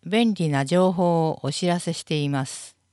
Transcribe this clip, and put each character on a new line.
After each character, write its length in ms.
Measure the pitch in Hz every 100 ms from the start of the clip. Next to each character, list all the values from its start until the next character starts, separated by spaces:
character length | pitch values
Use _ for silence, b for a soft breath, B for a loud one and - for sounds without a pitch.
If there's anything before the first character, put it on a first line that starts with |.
| -
便 280 | 214 233
利 160 | 196 160
な 160 | 139 139
情 260 | 175 185
報 380 | 175 175 170 160
を 100 | -
お 120 | 135
知 140 | - 175
ら 120 | 175
せ 140 | 170
し 100 | 165
て 140 | - 156
い 100 | 143
ま 180 | 139 131
す。 300 | - - _ _